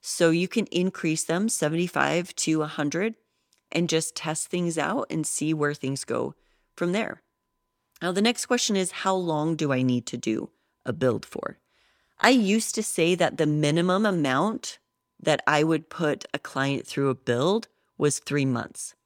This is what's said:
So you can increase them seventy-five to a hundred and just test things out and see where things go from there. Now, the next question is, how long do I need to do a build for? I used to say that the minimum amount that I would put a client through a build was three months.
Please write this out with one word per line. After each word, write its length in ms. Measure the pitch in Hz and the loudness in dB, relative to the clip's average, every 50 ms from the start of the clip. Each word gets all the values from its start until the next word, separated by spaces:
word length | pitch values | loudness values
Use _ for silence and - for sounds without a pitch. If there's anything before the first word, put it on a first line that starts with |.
So 280 | _ - - - 180 165 | _ -8 -2 2 4 4
you 180 | 160 170 180 180 | 4 4 0 0
can 200 | - 240 202 - | -2 -2 -4 -2
increase 560 | - 175 180 185 - - - 170 156 160 - | -2 -2 -2 -2 -2 -2 -2 -2 -2 -2 -2
them 260 | - 165 175 208 226 | -2 -2 -2 0 -2
seventy-five 840 | - - - 147 156 165 175 175 - 143 139 143 147 170 180 - - | -2 0 0 0 0 0 -2 -2 0 0 0 0 0 -2 -4 -6 -8
to 260 | - - - 160 160 | -6 -2 -2 0 -2
a 60 | 151 151 | -2 -4
hundred 480 | - - 151 147 143 165 190 226 226 _ _ _ _ _ _ _ _ _ _ _ | -6 -4 -4 -4 -2 -2 -4 -4 -6 _ _ _ _ _ _ _ _ _ _ _
and 180 | - 165 175 165 | -4 -2 -2 0
just 260 | 170 160 160 - - | 0 -2 -2 -2 -10
test 320 | - - 165 156 - - - | -8 -6 -6 -6 -6 -6 -6
things 300 | - 180 175 170 165 160 | -4 -4 -2 -2 -2 -2
out 300 | 143 151 190 147 123 - | -2 -2 -2 -2 -4 -4
and 160 | - 160 151 | -4 -4 -4
see 280 | - - - 147 151 160 | -4 -4 -4 -2 -2 -2
where 200 | 151 147 147 147 | 0 0 -2 -2
things 320 | - - 131 139 135 - | -4 -6 -6 -6 -6 -6
go 300 | - 120 123 123 135 147 _ _ _ _ _ _ _ _ | -6 -4 -4 -4 -6 -8 _ _ _ _ _ _ _ _
from 160 | - 175 175 | -4 -4 -2
there. 320 | 175 208 226 - - - _ _ _ _ _ _ _ _ _ _ _ _ _ _ _ - | -2 -2 -4 -6 -8 -14 _ _ _ _ _ _ _ _ _ _ _ _ _ _ _ -8
Now, 100 | - 175 | -6 -2
the 100 | 180 190 | 0 2
next 240 | 202 233 247 - - | 2 2 2 0 0
question 300 | - 247 240 - - 214 | 0 0 0 2 2 2
is, 160 | 196 185 180 | 0 0 -2
how 240 | - - - 196 190 | -4 -4 0 0 0
long 400 | 185 180 170 156 151 147 160 165 | 2 0 0 0 0 0 0 0
do 180 | 156 156 147 135 | 0 0 0 2
I 80 | 127 | 2
need 240 | 127 127 123 123 117 - | 2 2 2 2 0 -4
to 100 | - 120 | -10 -6
do 340 | - - 110 - - - _ _ _ _ _ _ _ | -4 -2 -2 -2 -4 -8 _ _ _ _ _ _ _
a 80 | - 120 | -6 -4
build 320 | 160 131 127 117 - - | 0 2 2 2 0 -4
for? 320 | - - - - - - _ _ _ _ _ _ _ _ _ _ _ _ _ | -8 -10 -8 -8 -8 -10 _ _ _ _ _ _ _ _ _ _ _ _ _
I 100 | - 226 | 4 6
used 440 | 262 262 220 190 202 226 220 - - | 6 6 6 4 4 2 2 0 -4
to 60 | - | -4
say 320 | 214 - - - 165 165 180 | -4 -4 0 2 4 4 4
that 240 | 175 175 147 - - | 4 2 0 2 2
the 80 | 165 | 2
minimum 580 | 151 151 151 151 147 147 170 170 180 185 190 220 | 2 2 4 4 4 4 4 4 4 2 4 2
amount 760 | 214 190 170 147 135 127 135 165 208 220 - - - - - _ _ _ _ _ _ _ _ | 2 2 2 2 2 2 2 2 0 -2 -4 -8 -12 -14 -14 _ _ _ _ _ _ _ _
that 240 | - 160 151 139 - | 0 0 0 2 2
I 180 | - 147 151 151 | 2 4 4 4
would 260 | 160 165 156 160 _ | 4 2 0 -2 _
put 360 | - - 175 151 143 - - - - | -8 -2 0 0 0 -2 -6 -8 -10
a 60 | - | -10
client 480 | _ - - 135 135 139 139 135 - - | _ -6 -4 -2 0 0 0 -2 -4 -6
through 220 | - - 139 139 | -4 0 0 0
a 60 | 131 | 0
build 520 | 120 _ - 120 120 135 170 196 226 220 _ _ _ _ _ _ | -2 _ -2 0 2 2 2 0 0 -2 _ _ _ _ _ _
was 220 | _ - 147 143 - | _ 0 0 0 -2
three 280 | _ - 139 147 139 | _ -4 -2 0 0
months. 500 | 135 127 117 110 - - - - - - _ _ | 0 0 -2 -4 -6 -10 -14 -14 -14 -16 _ _